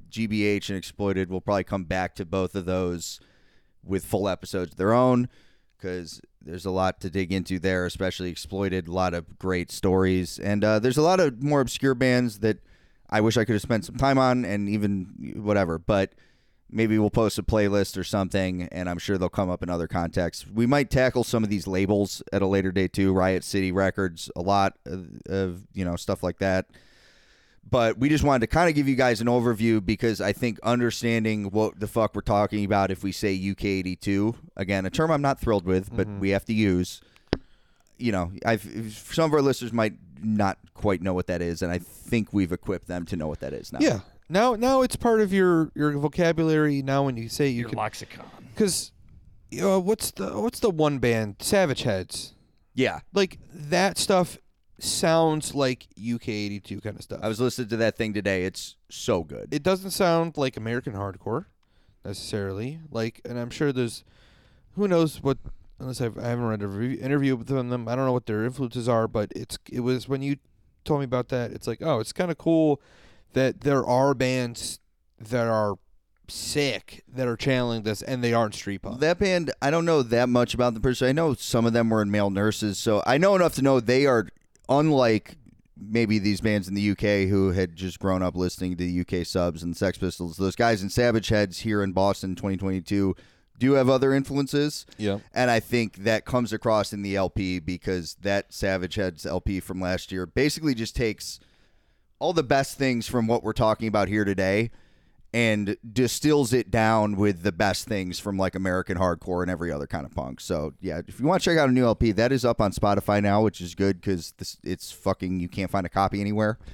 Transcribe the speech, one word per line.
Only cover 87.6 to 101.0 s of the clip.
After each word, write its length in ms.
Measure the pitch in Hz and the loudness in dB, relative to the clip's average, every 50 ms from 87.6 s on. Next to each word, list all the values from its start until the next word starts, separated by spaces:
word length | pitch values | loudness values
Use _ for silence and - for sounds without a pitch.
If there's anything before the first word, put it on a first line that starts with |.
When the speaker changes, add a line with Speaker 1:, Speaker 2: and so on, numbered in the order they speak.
| 92 87 82 | 0 -2 -4
Speaker 1:
just 240 | 85 95 92 - - | -6 -8 -8 -6 -4
grown 240 | - 95 92 92 | -2 0 0 0
up 140 | 92 92 87 | 0 -2 -2
listening 400 | 90 90 90 - - 92 90 90 | -2 -2 -2 -2 -4 -4 -4 -4
to 80 | 85 90 | -2 -2
U 200 | 90 90 87 87 | -2 -2 -2 -2
K 200 | - 98 90 85 | -2 -2 -4 -4
Subs 380 | - - 92 87 87 80 80 | -2 -2 0 0 0 -2 -4
and 140 | 80 87 85 | -6 -8 -4
Sex 220 | - 104 95 87 - | -2 -2 -2 -2 -2
Pistols. 380 | 98 90 - - 87 85 78 | -4 -4 -4 -6 -8 -8 -4
Those 180 | 85 98 95 - | -2 -2 -2 0
guys 260 | - 117 117 113 98 | 2 2 2 2 0
in 60 | 95 98 | -2 -2
Savage 400 | - 123 123 120 113 113 95 - | 0 2 2 4 2 2 2 2
Heads 300 | 113 104 104 95 87 - | 2 2 2 0 -2 -6
here 220 | - 113 107 104 | -4 -2 0 0
in 100 | 98 95 | 0 0
Boston, 440 | 90 95 95 101 98 - - 92 90 | 0 2 2 2 2 0 -4 -8 -6
twenty 200 | 87 107 101 95 | -4 -4 -4 -4
twenty-two, 600 | 90 98 95 95 92 82 - 104 101 98 95 90 - - _ _ _ _ _ _ - | -2 -2 -2 -4 -4 -4 -2 0 2 2 2 0 -2 -8 _ _ _ _ _ _ 0
do 140 | 123 131 | 2 4
have 160 | 139 135 127 127 | 4 4 4 4
other 260 | 135 127 131 135 135 | 4 4 4 4 2
influences. 720 | 139 135 - 131 143 139 131 - 143 147 151 - - - - - | 2 0 -2 -2 -4 -2 0 0 0 0 0 -4 -8 -12 -14 -8
Speaker 2:
Yeah. 220 | - 107 101 98 104 - - - | -4 -2 -2 -2 -4 -6 -6 -2
Speaker 1:
And 160 | 117 127 123 | 0 2 2
I 80 | 117 113 | 2 2
think 360 | - - 123 120 113 101 - 92 98 | 0 0 0 0 0 -2 -4 -4 -2
that 200 | 113 110 104 - | 0 0 0 0
comes 280 | - - 123 120 101 | -2 -2 -2 -2 -2
across 400 | 107 107 - 117 110 107 98 - | -4 -4 0 0 2 2 0 -2
in 100 | - 101 | -4 -6
the 140 | 101 98 98 | -4 -2 0
L 120 | 98 95 87 | 0 0 0
P 300 | - 104 98 92 92 90 | -2 -2 -2 -2 -4 -4
because 560 | 78 80 90 87 - 101 92 90 82 - - - | -4 -6 -8 -6 -4 -4 -4 -4 -4 -8 -10 -6
that 300 | - 98 101 101 - _ - | -4 -2 -2 -2 -2 _ -8
Savage 400 | - - 98 95 92 90 87 - | -4 -2 -2 -2 -2 -4 -4 -4
Heads 320 | 110 98 92 82 - - | -4 -4 -4 -4 -6 -8
L 140 | - 78 90 | -6 -4 -4
P 180 | - - 98 92 | -2 -2 -4 -4
from 200 | - - 95 95 | -4 -6 -6 -4
last 320 | 92 90 92 87 - - | -2 -2 -2 -4 -4 -6
year 140 | 95 92 90 | -6 -6 -6
basically 480 | 82 - 127 135 147 - 160 156 151 131 | -4 0 0 0 0 0 -2 -2 -2 -2
just 200 | 110 113 - - | -2 -4 -6 -4
takes 440 | - | -2